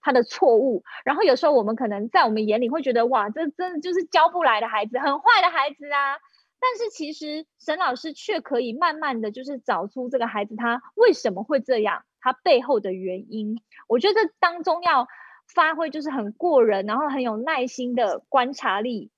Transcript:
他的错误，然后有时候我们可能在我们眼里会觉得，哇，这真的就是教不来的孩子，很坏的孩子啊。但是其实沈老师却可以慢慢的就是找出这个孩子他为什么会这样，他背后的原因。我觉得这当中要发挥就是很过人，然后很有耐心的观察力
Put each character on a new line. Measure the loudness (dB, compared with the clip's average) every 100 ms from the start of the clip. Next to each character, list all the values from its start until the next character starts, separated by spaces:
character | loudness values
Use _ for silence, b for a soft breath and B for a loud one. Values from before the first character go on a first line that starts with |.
他 | 2
的 | 2
错 | 2 2 4 6
误， | 4 0 B B
然 | -4 2
后 |
有 | 4 4
时 | 4
候 |
我 | 4
们 | 2 -2
可 | -4
能 | -4 0
在 | 2
我 | 4
们 | 2 0
眼 | 0
里 | 0
会 | -2
觉 | 0
得， | 2 2
哇， | 0 -2
这 | -4 -6
真 | -4 -6
的 | -6
就 | -4
是 | -4 0
教 | 4 4
不 | 4
来 | 2 2
的 | 0
孩 | -4 -2
子， | -2
很 | -2 0
坏 | 4 4
的 | 4
孩 | 0 -4
子 | -4 -6
啊。 | -2 -2 -4 b b b _
但 | -4 -2
是 | -8
其 | -8 -10
实 | -10 -10 -10 -12 _
沈 | -6 -2
老 | 0
师 | -2 -8
却 | -14 -6 -6
可 | -2 -4
以 | -2
慢 | 0 -2 0
慢 | -4 -4
的 | -6
就 | -8
是 | -10 -10
找 | -4 -2 -4
出 | -8 -4
这 | -2
个 | -2
孩 | -4 -6
子 | -4
他 | -4 -4 B 4
为 | 4
什 | 4 -2
么 | -4
会 | -2 -2
这 | 0 0
样， | 0 -2 _ _
他 | -4
背 | -2 2 2
后 | 4 -2
的 | 0
原 | -6 -6 -8 -8
因。 | -8 -6 -8 _ B B
我 | 2
觉 | 2
得 | 2
这 | 0 _
当 | -2 -2
中 | -2 0
要 | 2 2 0 B B B _
发 | 2 2 2
挥 | -4
就 | -4
是 | -6
很 | -4 -6
过 | -4 2 4
人， | 4 2 -2
然 | -2
后 | -2
很 | -2
有 | -4 -4
耐 | -4 -2 -4
心 | -6 -6
的 | -2 -2 -2 _
观 | 0 0
察 | -4 -4 -2
力 | -4 -6 -10